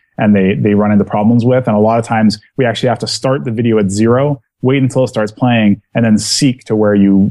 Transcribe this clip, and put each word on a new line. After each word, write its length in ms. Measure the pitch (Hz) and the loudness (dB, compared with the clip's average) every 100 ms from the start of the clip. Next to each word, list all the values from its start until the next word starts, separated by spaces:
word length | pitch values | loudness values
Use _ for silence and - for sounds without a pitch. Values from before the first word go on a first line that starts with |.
| _ - | _ -4
and 180 | 107 101 | 0 2
they, 180 | 95 | 2
they 200 | 101 107 | 0 0
run 180 | 101 104 | 0 2
into 120 | 104 | 0
problems 380 | 98 107 104 120 | 0 -2 0 2
with. 220 | 117 127 123 | 2 0 0
And 60 | 107 | 0
a 40 | |
lot 180 | 107 117 | 2 0
of 60 | |
times 340 | 117 113 107 95 _ - | -2 0 0 -2 _ -4
we 80 | 120 | -4
actually 240 | 113 127 | -2 -2
have 80 | 113 | -4
to 80 | 107 | -6
start 380 | - 135 135 | -6 -4 -4
the 60 | 135 | -4
video 280 | 110 117 110 | -4 0 0
at 120 | 98 | 0
zero, 520 | 98 113 123 143 143 _ _ | 0 0 2 0 -4 _ _
wait 200 | 127 139 | -2 0
until 220 | 131 135 | 0 0
it 40 | 123 | -2
starts 220 | - 107 | -2 -6
playing, 500 | - 127 117 107 101 _ | -2 0 2 2 0 _
and 100 | 117 | -2
then 140 | 117 104 | 0 0
seek 460 | - - 143 123 | 0 -2 -2 -2
to 100 | - | -4
where 200 | 107 104 | -2 0
you 360 | 104 98 98 101 | 2 2 2 0